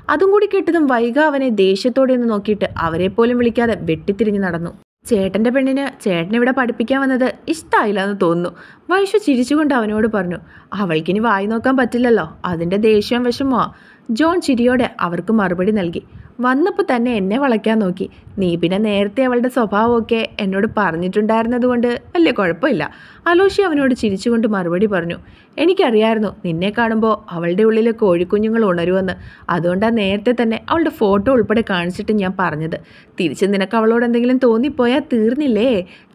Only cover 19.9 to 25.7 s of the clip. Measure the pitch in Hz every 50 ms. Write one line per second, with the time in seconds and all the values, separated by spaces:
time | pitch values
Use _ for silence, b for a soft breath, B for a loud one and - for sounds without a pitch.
19.9 | 240 233 220 - 233 226 220 - - - 208 190 190 196 214 214 - 214 202 165
20.9 | 160 170 180 185 190 214 214 208 220 226 226 226 247 240 240 254 247 240 240 240
21.9 | 240 - - - - 349 330 294 247 214 190 170 165 165 - 311 220 151 143 B
22.9 | B B B B B B - 339 349 359 392 381 - 415 392 349 302 285 269 254
23.9 | 247 - 233 208 190 185 - 240 233 226 220 214 214 190 175 165 170 185 220 202
24.9 | 196 175 170 170 170 - B B B B B B _ - 302 370